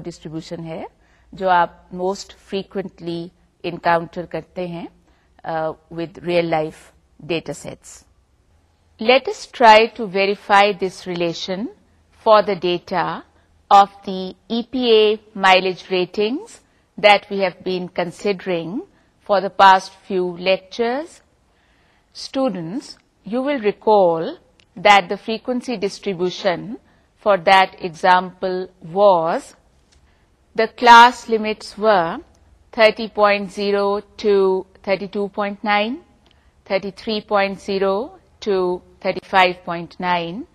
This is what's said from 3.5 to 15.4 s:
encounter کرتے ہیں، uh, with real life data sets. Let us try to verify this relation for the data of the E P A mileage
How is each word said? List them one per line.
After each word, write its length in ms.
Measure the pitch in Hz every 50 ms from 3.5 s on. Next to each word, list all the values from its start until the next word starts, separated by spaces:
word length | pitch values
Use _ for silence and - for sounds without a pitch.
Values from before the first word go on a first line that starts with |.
| _ _ - -
encounter 540 | 175 170 - 175 170 165 165 151 - 180 165 -
کرتے 360 | - 160 151 _ _ 185 180 175
ہیں، 180 | 170 170 226 - - _ _ _ _ _ _ _ _ _ -
uh, 280 | - 165 160 160 160 - - _ _
with 280 | 165 165 170 160 - - - 175
real 200 | 175 175 170 165
life 420 | 165 156 156 160 156 - - - _ _ _ _ _ - - 147 170
data 220 | 160 - - -
sets. 500 | - - - - - _ - - - _ _ _ _ _ _ _ _ _ _ _ _ _ _ _ _ _ _ _ -
Let 280 | 220 226 254 269 262 403 415
us 140 | - - - - -
try 280 | 254 220 220 214 226 226 - -
to 80 | 233
verify 640 | 196 170 196 196 196 208 196 - - 208 196 202 208 202 175
this 260 | 196 185 185 - -
relation 640 | 208 - 175 175 170 160 - - - 185 185 226 349 427 _ _ _ _ _ _ _ _ _ _
for 180 | 226 214 208 202
the 140 | 214 202
data 640 | 170 175 180 175 170 - - 196 175 160 160 170 233 - _ _ _ _ _ _ _ _ _
of 200 | 208 196 202 196 - - -
the 280 | 208 190 185 190 185 - - _ -
E 140 | 226 233 233 - -
P 180 | 254 247 240 226
A 260 | 214 214 208 214 214 - _ _
mileage 500 | 196